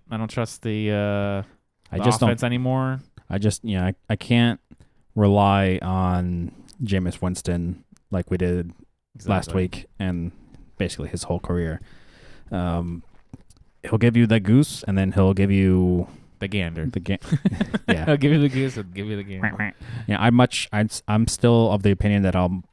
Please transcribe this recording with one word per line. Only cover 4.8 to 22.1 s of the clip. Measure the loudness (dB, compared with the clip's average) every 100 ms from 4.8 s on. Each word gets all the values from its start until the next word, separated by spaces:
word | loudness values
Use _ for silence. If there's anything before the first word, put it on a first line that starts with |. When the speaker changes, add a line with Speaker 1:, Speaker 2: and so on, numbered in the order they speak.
| _ _ _ 2
Speaker 2:
rely | 4 6 4 4 2 0
on | -2 0 0 0 -2 -4 -6 -10 -20 -8
Jameis | -2 0 0 -2
Winston | -4 -4 -4 -4 -4 -8 _ _ -6
like | -4 -2
we | -2
did | 0 0 -4 -10 -20 _ _ -10 -2
last | -2 -2
Speaker 1:
Exactly. | -2
Speaker 2:
week | -2 -6 -14 -8
and | -4 -4 -6 -10 -20 -20 -14 -8
basically | -6 -6 -8
his | -8
whole | -6 -6
career. | -4 -4 -4 -8 -12 -20 -20 -20 -20 -20 -10
Um, | -6 -2 -4 -4 -8 -14 -20 _ -20 -20 -20 _ _
he'll | -4 2
give | 4 4
you | 4
the | 4
goose, | 4 4 4 -2
and | -2 0
then | 0
he'll | 2 2
give | 4 2
you | 4 4 4 4 2 -2 -10 -20 -10
Speaker 1:
The | -6
gander. | -4 -4 -4 -6
Speaker 2:
the | -4
ga-, | -4 -6 -2 -2 -2
Speaker 1:
<laughs> | -2 -4 -4 -2
Speaker 2:
yeah. | 0 2
Speaker 1:
He'll | 2
give | 4
you | 4
the | 2
goose | 0 -4 -6
and | -10
give | -10 -8
you | -8
the |
gander. | -8 -6 -6 -6 -8 -10 -14 -10 -4
Speaker 2:
Yeah, | 0
I | 4
much, | 6 4 2 -4
I'm, | -2 -2
s-, | -4 -2
I'm | 0 0
still | 2 4 4 4
of | 2
the | 2
opinion | 2 2